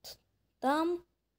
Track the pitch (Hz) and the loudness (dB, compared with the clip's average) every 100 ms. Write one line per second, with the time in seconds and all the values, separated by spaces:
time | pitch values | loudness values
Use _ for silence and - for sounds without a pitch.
0 | - - _ _ _ _ 262 302 330 349 | -20 -20 _ _ _ _ 0 2 0 -2
1 | - _ _ | -8 _ _